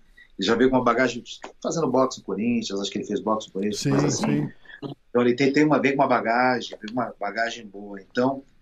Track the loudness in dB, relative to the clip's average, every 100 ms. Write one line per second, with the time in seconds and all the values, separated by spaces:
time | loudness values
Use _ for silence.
0 | _ -20 -16 -4 0 4 4 4 2 2
1 | 2 -2 -12 -16 -18 -10 -6 -2 0 2
2 | 0 -2 -8 -4 -2 -2 -2 -4 -4 -6
3 | -4 -4 -2 -4 -4 -6 -4 -2 0 2
4 | 2 0 0 0 -2 -8 -20 -14 -14 -14
5 | _ 2 2 4 2 4 4 4 2 2
6 | 2 2 2 2 2 0 -4 -12 -8 -6
7 | -6 -6 -6 -4 -4 -6 -14 -16 -14 -16
8 | -8 0 0 0 -10 _